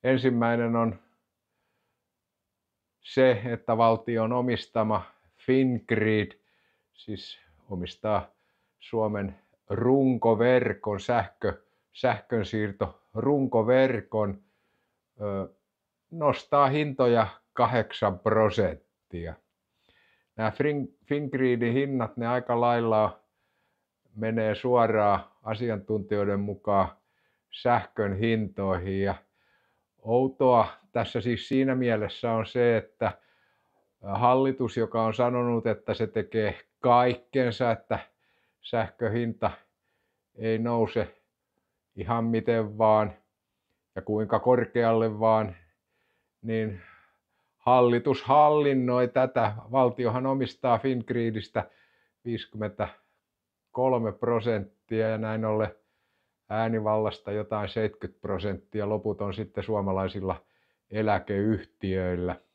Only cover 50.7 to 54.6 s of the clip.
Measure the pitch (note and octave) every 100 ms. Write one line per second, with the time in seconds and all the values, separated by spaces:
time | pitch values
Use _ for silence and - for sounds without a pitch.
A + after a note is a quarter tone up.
50.7 | C3 C3+ B2 A2+ A#2+ A2+ G#2+ - A2+ -
51.7 | _ _ _ _ _ A#2+ A2+ - G#2+ G#2+
52.7 | G2+ G2+ - _ _ _ _ _ _ _
53.7 | - C3 B2 A2+ G2 A#2 A#2 A#2 A2